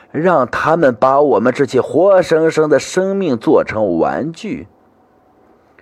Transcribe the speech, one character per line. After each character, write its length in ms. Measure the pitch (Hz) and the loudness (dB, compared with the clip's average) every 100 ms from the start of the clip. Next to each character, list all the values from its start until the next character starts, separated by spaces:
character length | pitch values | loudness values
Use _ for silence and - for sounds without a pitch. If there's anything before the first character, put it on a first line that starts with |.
| _ | _
让 360 | 139 180 160 120 | -4 0 0 0
他 300 | - 143 170 | -2 -2 2
们 180 | 139 120 | 2 2
把 240 | 131 139 | 2 2
我 200 | 147 104 | 2 2
们 120 | 123 | 0
这 140 | 123 135 | -2 -2
些 160 | 123 | 0
活 400 | - 139 196 190 | 0 0 4 2
生 280 | 170 160 160 | 2 0 0
生 200 | 156 156 | 0 2
的 100 | 135 | 0
生 340 | - 185 190 | 0 -4 -2
命 240 | 196 180 117 | -2 -2 -2
做 240 | 165 110 | 2 2
成 360 | 78 107 104 82 | 2 -4 -2 0
玩 340 | 71 73 147 | -2 -2 -8
具， 360 | 165 214 76 95 _ _ _ _ _ _ _ _ _ _ _ | -10 -12 -12 -14 _ _ _ _ _ _ _ _ _ _ _